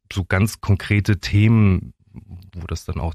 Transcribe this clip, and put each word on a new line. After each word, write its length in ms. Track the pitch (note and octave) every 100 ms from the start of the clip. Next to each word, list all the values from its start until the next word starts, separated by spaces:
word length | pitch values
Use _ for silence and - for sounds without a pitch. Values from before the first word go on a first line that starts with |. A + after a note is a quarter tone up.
| -
so 120 | -
ganz 380 | F2+ F#2+ G#2 -
konkrete 580 | - G2 - G#2 G2+ G2
Themen, 760 | - G2+ G#2+ A2+ G#2 F2+ - - _
wo 520 | - - F2 F#2 F2 -
das 180 | E2 -
dann 140 | E2+
auch 140 | E2+